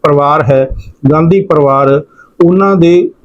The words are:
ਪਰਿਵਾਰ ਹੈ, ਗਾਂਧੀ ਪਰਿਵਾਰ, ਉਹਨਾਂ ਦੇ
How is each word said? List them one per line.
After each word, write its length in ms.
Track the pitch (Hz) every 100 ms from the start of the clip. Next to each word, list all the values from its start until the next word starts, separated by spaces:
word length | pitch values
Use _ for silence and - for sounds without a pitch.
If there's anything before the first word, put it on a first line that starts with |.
ਪਰਿਵਾਰ 400 | 156 143 143 156
ਹੈ, 260 | - 135 135 - - - 135
ਗਾਂਧੀ 300 | 156 165 196
ਪਰਿਵਾਰ, 640 | 196 151 143 135 139 139 147 _ - -
ਉਹਨਾਂ 320 | 170 185 196 190
ਦੇ 340 | 170 175 175 -